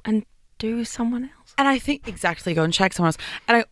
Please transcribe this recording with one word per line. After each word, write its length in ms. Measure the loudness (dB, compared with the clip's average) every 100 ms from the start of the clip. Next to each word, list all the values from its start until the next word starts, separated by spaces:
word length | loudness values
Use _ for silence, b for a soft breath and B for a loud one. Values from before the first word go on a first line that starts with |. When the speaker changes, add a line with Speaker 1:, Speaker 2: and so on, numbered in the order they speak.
| -2
Speaker 1:
and 180 | -2 -2 _ _ -8
do 260 | -4 -4 -6
someone 380 | -4 -2 -2 -6 _
else." 180 | _ 0
Speaker 2:
And 100 | 2
I 120 | 2
think, 280 | 0 -4 -6
exactly, 460 | -4 -4 -2 -2
go 100 | 0
and 80 | 2
check 200 | 2 2
someone 140 | 2 2
else. 100 | 0 B B 2
And 100 | 2
I 60 | 2